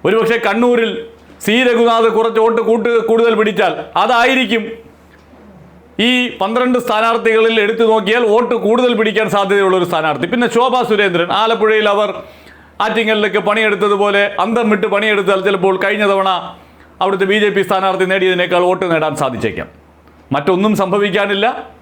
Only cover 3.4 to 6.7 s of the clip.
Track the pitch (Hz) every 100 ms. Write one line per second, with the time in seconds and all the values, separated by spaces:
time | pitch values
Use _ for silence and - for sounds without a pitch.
3.4 | 214 180 185 151 - 165 220 240 240 262
4.4 | 226 226 208 - - - - - - -
5.4 | - - - - - - 233 254 247 -
6.4 | 196 240 254